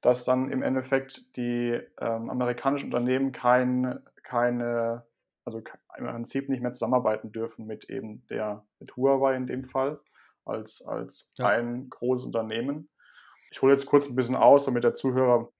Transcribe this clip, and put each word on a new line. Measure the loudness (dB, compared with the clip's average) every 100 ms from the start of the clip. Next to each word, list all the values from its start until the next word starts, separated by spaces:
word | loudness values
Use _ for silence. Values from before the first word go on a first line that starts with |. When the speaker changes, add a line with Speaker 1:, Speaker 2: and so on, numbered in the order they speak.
Speaker 1:
dass | 4 2 2
dann | 0 0
im | -2
Endeffekt | -2 -2 0 -2 -2 -18 _ -6
die, | -4 -2 -2 -2 -6 -6
ähm, | -4 -4 -4
amerikanischen | -2 -2 -2 -2 -2 -2
Unternehmen | -2 0 0 0
kein, | 0 2 4 4 0 -2 -4 _ _
keine, | -6 0 0 0 -2 -2 -2 -4 -10 _ _ _ -10
also | -10
ke-, | -12 -20 _ -12
im | -8
Prinzip | -8 -6 -6 -4
nicht | -4
mehr | -4
zusammenarbeiten | -4 0 2 2 -2 -4
dürfen | -8 -8 -8 -12
mit | -12 -8
eben | -10 -10 -16 _
der, | -6 -6 -8 _ _
mit | -18 -2
Huawei | 2 2 2 0
in | -4
dem | -6 -6
Fall, | -2 -2 -4 _ _ _ _ -10
als, | -8 -10 -16
als | -10 -8 -8 -14 -20 -4
Speaker 2:
Ja. | 0
Speaker 1:
ein | 0 -2 -8 -10
großes | -8 -2 -2 -2
Unternehmen. | -6 -4 -4 -4 -6 -12 _ _ -20 -20 _ _
Ich | 0
hole | 4
jetzt | 4 6
kurz | 2 4
ein | -2
bisschen | 0 6
aus, | 8 8 6
damit | 2
der | 2
Zuhörer | 2 0 2 4 4 2 _